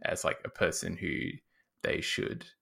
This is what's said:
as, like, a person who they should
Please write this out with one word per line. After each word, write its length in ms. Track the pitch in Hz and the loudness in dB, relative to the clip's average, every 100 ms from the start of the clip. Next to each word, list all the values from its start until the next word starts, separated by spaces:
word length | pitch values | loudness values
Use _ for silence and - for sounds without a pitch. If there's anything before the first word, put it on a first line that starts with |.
as, 220 | - 95 | -2 0
like, 160 | - - - | 0 0 -4
a 40 | |
person 480 | - 87 - 87 85 | 2 2 4 -2 -2
who 300 | 92 - - 82 - _ _ _ | -2 0 -2 -4 -12 _ _ _
they 180 | - - | 0 2
should 420 | - - 98 - - - | 0 0 0 -2 -8 -18